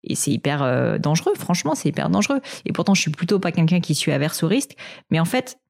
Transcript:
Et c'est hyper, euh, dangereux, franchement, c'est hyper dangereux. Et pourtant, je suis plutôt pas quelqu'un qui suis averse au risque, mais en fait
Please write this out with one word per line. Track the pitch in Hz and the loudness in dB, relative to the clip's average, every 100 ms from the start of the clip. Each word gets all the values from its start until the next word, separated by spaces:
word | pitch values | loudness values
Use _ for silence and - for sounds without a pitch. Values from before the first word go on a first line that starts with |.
Et | - | -6
c'est | - - | -4 -2
hyper, | - 139 147 | -2 -2 0
euh, | 135 127 123 107 | 0 2 0 0
dangereux, | 147 160 - 403 | 0 0 0 -2
franchement, | - 180 294 | -2 -2 0
c'est | 320 - | -2 -2
hyper | - 147 | -2 0
dangereux. | 190 214 277 - - | 0 0 -2 -4 -12
Et | - | -6
pourtant, | - 175 | -2 2
je | 190 | 2
suis | - | 2
plutôt | 151 175 202 | -2 0 0
pas | 180 | 2
quelqu'un | 165 165 180 | 2 4 2
qui | - | 2
suis | 147 - | 0 0
averse | 139 151 - | 0 0 0
au | 160 | 0
risque, | 226 - - - - _ | 0 -2 -12 -18 -20 _
mais | 156 | 0
en | |
fait | 170 254 254 - | 2 0 -4 -16